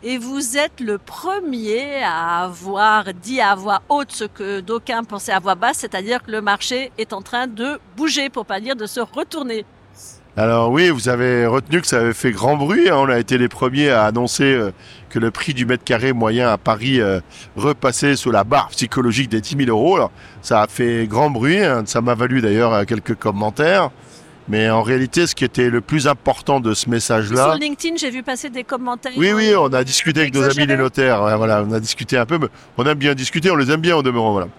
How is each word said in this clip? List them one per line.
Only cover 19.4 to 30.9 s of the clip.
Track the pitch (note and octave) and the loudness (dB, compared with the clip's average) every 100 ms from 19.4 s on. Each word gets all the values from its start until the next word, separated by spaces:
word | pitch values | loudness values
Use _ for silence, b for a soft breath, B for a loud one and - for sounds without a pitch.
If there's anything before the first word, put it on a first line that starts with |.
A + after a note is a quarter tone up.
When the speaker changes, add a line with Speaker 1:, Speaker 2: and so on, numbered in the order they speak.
Speaker 2:
dix | G#2 | -4
mille | C#3 B2+ | -2 0
euros. | A2 C#3+ F#3 | 2 2 2
Alors, | A#2 - B B | 0 -4 B B
ça | - A2 | 0 2
a | G#2+ | 2
fait | - A#2+ A#2 A2+ | 0 0 0 0
grand | G#2+ D3 | 2 2
bruit, | B2+ C3 F#3 | 2 2 2
hein. | F#3+ B2 | 2 0
Ça | G#2 A#2+ | 0 -2
m'a | A#2 | 0
valu | A#2 B2 C3 | 0 2 2
d'ailleurs, | A2 G#2 A#2 | 2 4 4
euh, | A2 | 2
quelques | G2+ A2+ - A2+ | 0 -4 -4 -4
commentaires. | A2 G2+ G#2+ G#2 D3+ G3 E3 - B B B B - | -2 -2 -4 0 2 2 0 -4 B B B B -4
Mais | G#2+ A2 | 0 2
en | A2+ | 2
réalité, | A2 C3 C3 - E3+ | 2 0 0 0 0
ce | |
qui | - | 0
était | C3 - B2 | -2 2 2
le | A#2+ | 0
plus | - D#3 C3+ | 0 0 2
important | C#3+ - B2+ - C#3 | 0 -2 -2 0 0
de | A2+ | 2
ce | G#2+ - | -2 -2
message-là | A#2 - A2+ G#2 B2 | -2 0 0 2 2
Speaker 1:
Sur | C#3 | 2
LinkedIn, | D#3+ D4+ C#4+ E4 E4 | 2 -2 -4 -6 -4
j'ai | D4 | -6
vu | B3 | -6
passer | B3 B3+ D4 | -8 -8 -8
des | B3 | -12
commentaires. | B3 C4 B3 B3 C4 B3+ | -8 -8 -6 -8 -8 0
Speaker 2:
Oui, | F3+ | 2
oui, | G#3+ A3 G3+ | 2 4 4
on | C#3+ | 4
a | B2+ | 0
discuté | C3 C3 E3 D3+ | 0 0 0 2
avec | D3+ | 0
nos | C3+ | 2
amis | C3+ | 2
Speaker 1:
Exagérés. | C#3 C#3+ C3+ | 2 2 2
Speaker 2:
les | |
notaires. | C3 | 0